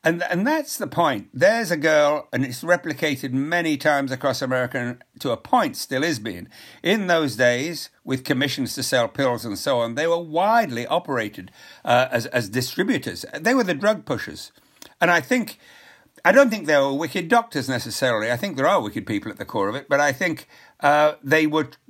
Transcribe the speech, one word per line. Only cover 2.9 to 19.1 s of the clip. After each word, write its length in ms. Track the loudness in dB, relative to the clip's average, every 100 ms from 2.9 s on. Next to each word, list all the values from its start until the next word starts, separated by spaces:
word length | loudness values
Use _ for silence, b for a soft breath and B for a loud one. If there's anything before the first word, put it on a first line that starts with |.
| -4 -2 -2 -4
many 440 | -4 -2 0 0 0
times 340 | 2 2 0
across 300 | -2 -2 -2
America, 380 | -2 -2 -2 -4
and 240 | -6 -8 -18 -8
to 100 | -4
a 80 | -4
point 400 | 0 2 2 -4
still 260 | -6 -2
is 140 | -2 -2
being. 300 | -6 -10 -14 B B B
In 240 | 0 0 2
those 300 | 2 0 2
days, 560 | 2 2 -4 -8 -12 _
with 200 | -6 -6
commissions 500 | -2 0 0 -2 -4
to 80 | -4
sell 260 | 0 0 0
pills 380 | 0 -2 -2 -6
and 140 | -6
so 200 | -2 0
on, 140 | 0
they 140 | -2 0
were 100 | 0
widely 680 | 0 0 2 2 2 -4 -2
operated, 640 | -2 -2 -4 -4 -8 -18 B B B 2
uh, 220 | 2 4
as, 160 | -2 -2
as 220 | -4 -2
distributors. 760 | -4 -4 -2 0 0 -4 -10 -12 -4
They 140 | 0
were 100 | 2
the 120 | 0 0
drug 300 | 0 0 -2
pushers. 460 | -6 -6 -12 -16 B B B B B
And 120 | 2
I 100 | 2
think, 380 | 2 -2 -2 -10 B B B B B -2 4
I 60 |
don't 180 | 6 6
think 160 | 2 2
they 120 | 4
were 160 | 4
wicked 340 | 0 -4 -4 2
doctors 420 | 2 2 -6 -2
necessarily. 600 | -4 -4 -2 0 0 0
I 60 | -2
think 200 | -4 0
there 100 | 2
are 140 | 2
wicked 240 | 0 -8
people 260 | -4